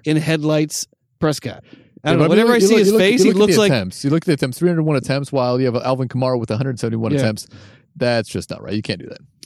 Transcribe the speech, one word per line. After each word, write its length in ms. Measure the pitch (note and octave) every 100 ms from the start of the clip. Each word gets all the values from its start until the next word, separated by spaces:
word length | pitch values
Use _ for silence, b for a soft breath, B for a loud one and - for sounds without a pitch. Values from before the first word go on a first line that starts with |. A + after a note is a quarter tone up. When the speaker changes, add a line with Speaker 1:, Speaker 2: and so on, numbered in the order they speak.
Speaker 1:
in 140 | - D#3
headlights 680 | D#3 D#3+ D3+ D3+ D3+ - - _ _ _
Prescott. 440 | D#3 D3 A#2+ F#2 B B B B D3
I 40 |
don't 100 | E3
Speaker 2:
Yeah, 40 |
Speaker 1:
know. 60 | D3
Speaker 2:
but 40 | G#3
I 40 |
mean, 40 | A#3
Speaker 1:
Whenever 20 |
I 40 | A#3+
Speaker 2:
you 40 | F#3+
Speaker 1:
see 60 |
Speaker 2:
look, 60 | A3
Speaker 1:
his 80 | G3
Speaker 2:
you 60 | G#3+
look, 40 |
Speaker 1:
face, 180 | F#3+ B3
Speaker 2:
you 20 | A3+
Speaker 1:
he 20 |
Speaker 2:
look 40 | F#3+
at 40 |
Speaker 1:
looks 140 | G#3
Speaker 2:
the 60 | F#3
Speaker 1:
like 100 | G3+
Speaker 2:
attempts. 320 | C3 F#2 -
You 60 | C#3
look 140 | D#3+
at 20 | -
the 80 |
attempts. 260 | D3+ C3+ B2
Three 80 | F3
hundred 140 | E3+
one 140 | D#3 C#3+
attempts, 340 | - C#3 C#3
while 260 | C#3 B2 B2+
you 100 | C3
have 100 | A#2+
Alvin 260 | B2+ C3 B2+
Kamara 280 | B2+ B2+ B2+
with 140 | A2+
a 60 | A2
hundred 200 | C3 C3+
seventy-one 360 | A#2 A2+ A2+
Speaker 1:
Yeah. 60 | C#3+
Speaker 2:
attempts. 280 | A#2+ G#2+ - B B B B -
That's 320 | A#2+ A#2 A2
just 220 | F#2+ -
not 120 | -
right. 120 | -
You 80 | G#2
can't 180 | - F#2
do 80 | -
that. 120 | - - _